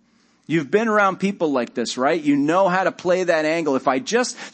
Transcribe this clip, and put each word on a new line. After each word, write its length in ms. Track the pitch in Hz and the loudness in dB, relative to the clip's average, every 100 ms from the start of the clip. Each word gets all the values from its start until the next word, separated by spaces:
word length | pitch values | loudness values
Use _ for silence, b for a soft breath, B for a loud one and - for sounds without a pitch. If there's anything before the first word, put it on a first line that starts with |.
| b b b b b | b b b b b
You've 240 | 165 131 | -4 0
been 180 | 202 226 | 0 2
around 320 | 214 196 180 | 2 2 0
people 320 | 196 196 160 | -4 -2 0
like 220 | 131 117 | 0 -2
this, 220 | 123 113 127 | -4 -6 0
right? 240 | 139 165 | 0 0
You 140 | 147 | 2
know 340 | 143 147 180 190 | 2 2 2 2
how 140 | 185 | 2
to 80 | 175 | 0
play 320 | - 175 180 | -2 0 0
that 220 | 175 160 | 0 -2
angle. 320 | 151 165 151 131 | 0 -2 0 -2
"If 100 | 139 | 0
I 140 | 131 | -2
just 360 | 131 226 240 - B | 0 -2 -2 -8 B